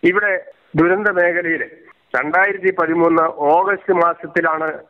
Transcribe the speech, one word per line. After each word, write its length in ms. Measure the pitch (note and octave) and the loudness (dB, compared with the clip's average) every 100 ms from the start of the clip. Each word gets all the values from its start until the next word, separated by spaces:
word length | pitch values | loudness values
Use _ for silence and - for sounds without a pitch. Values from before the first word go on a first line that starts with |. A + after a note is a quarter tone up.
ഇവിടെ 480 | E3+ F#3 G#3 F#3 - - _ D3+ | 2 2 0 -4 -8 -20 _ 0
ദുരന്ത 320 | E3+ F#3 G#3 | 2 2 0
മേഖലയിൽ 560 | F#3 F3 F3 E3+ D#3+ G#2 - - _ _ B2+ | 0 0 0 -4 -4 -6 -14 -20 _ _ -6
രണ്ടായിരത്തി 560 | C#3+ E3+ G3 G3 F#3 F3+ | -2 0 0 0 -2 0
പതിമൂന്ന് 400 | E3 E3+ E3+ E3 | -2 2 2 2
ഓഗസ്റ്റ് 720 | D#3+ - D3 E3 F#3+ F#3+ - | 0 0 2 2 2 -2 0
മാസത്തിലാണ് 800 | F3+ E3+ E3 D3+ E3+ E3 D#3 D#3+ D3+ - | 0 2 -2 -6 -4 -2 -2 -4 -8 -16